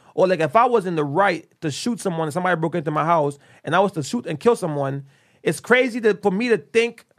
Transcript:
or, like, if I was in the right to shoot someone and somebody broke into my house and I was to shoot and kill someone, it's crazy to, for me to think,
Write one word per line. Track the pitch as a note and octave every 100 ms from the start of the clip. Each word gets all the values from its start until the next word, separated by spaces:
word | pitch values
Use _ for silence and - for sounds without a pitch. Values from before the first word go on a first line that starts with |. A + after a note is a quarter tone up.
| _ -
or, | F3+
like, | F3
if | D#3 A3
I | B3+
was | A#3
in | F3+ D#3+
the |
right | D3 D#3 G3 - - -
to | D#3+
shoot | C3+ A#3+ A3
someone | G3 E3 D#3
and |
somebody | D#3 F3+ E3+
broke | D#3+
into | E3+ D3+
my | D3+
house | D#3 E3+ C#3+ C#3 _ _
and | - E3+
I |
was | G3
to | D#3
shoot | C3+ A#3+ E3+
and | D3+
kill | A#3 A#3
someone, | F3 C#3+ C#3 C#3 C3+ _ _ _
it's | - D3+
crazy | - B3 C4 A#3
to, | G#3+
for | G3 G3+
me | F#3+ B3
to | G3+
think, | - A3+ A#3 A#3 _